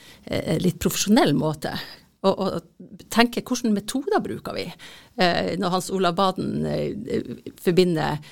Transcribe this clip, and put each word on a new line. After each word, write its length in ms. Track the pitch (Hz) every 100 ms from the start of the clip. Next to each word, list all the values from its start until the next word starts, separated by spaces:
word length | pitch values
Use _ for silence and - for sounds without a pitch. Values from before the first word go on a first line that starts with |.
| - -
eh, 340 | - - - 165
litt 220 | 180 -
profesjonell 540 | 190 - - 220 330 143
måte. 380 | 151 151 - - - - _ _
Og, 140 | 196
og 720 | - 185 170 - _ 175 - -
tenke, 360 | - 240 226 208
hvordan 300 | 247 233 208
metoder 440 | 208 269 302 403
bruker 360 | - 117 - -
vi? 80 | 190 - - - - -
Eh, 320 | 185 175 185 175
når 140 | 190 185
Hans 160 | 180
Olav 240 | 190 185 175
Baden, 480 | 196 190 - 143 156
eh, 640 | 151 147 - - - - 117 - -
forbinder, 560 | - 170 180 160 151 151 151